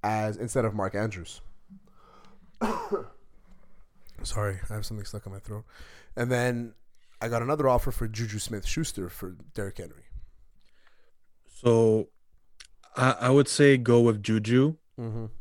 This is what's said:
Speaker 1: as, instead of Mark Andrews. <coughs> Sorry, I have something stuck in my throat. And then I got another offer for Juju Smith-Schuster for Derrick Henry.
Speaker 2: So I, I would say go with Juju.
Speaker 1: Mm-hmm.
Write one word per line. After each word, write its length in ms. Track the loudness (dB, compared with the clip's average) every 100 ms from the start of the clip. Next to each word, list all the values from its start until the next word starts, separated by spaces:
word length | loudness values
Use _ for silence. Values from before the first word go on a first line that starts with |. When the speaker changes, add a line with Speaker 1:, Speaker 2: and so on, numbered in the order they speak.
Speaker 1:
as, 340 | 0 0 -2 -4
instead 280 | -4 0 0
of 80 |
Mark 220 | 0 -2 -2
Andrews. 460 | -4 -4 -12 -14 -16 -16 -20 -20 -20 -20 -20 -20 -20 -20 -20 -6
<coughs> 0 | -4 -4 -4 -6 -6 -16 -20 -20 -20 -20 -20 -20 -20 _ -18 -12
Sorry, 360 | -6 -4 -4 -4 -6
I 40 |
have 120 | -6 -6
something 200 | -8 -10
stuck 200 | -12 -12
in 60 |
my 80 | -14
throat. 260 | -12 -12 -14 -20 -20 -20 -14 -6
And 160 | 0
then 420 | 0 0 -2 -8 -14 -20 -20 -20 -10
I 60 | -4
got 140 | -2
another 260 | -2 0 4
offer 240 | 2 2
for 160 | -2 -4
Juju 320 | -4 -6 -6
Smith-Schuster 680 | -6 -4 -2 -2 -4 -6 -10
for 260 | -10 -14 -14 -14
Derrick 240 | -8 -8 -8
Henry. 260 | -14 -16 -16 -14 -16 -18 -20 -20 -20 -20 -20 -20 -20 _ _ _ _
Speaker 2:
So 560 | -2 4 6 6 4 0 _ _ _ _ -20 -20 -20 -14 2
I, 200 | 2 4
I 80 | 4
would 180 | 4 4
say 300 | 6 6 6
go 240 | 6 6
with 200 | 6 2
Juju. 540 | 0 0 4 4 4 0 _ -12
Speaker 1:
Mm-hmm. 260 | -8 -8 -8 -10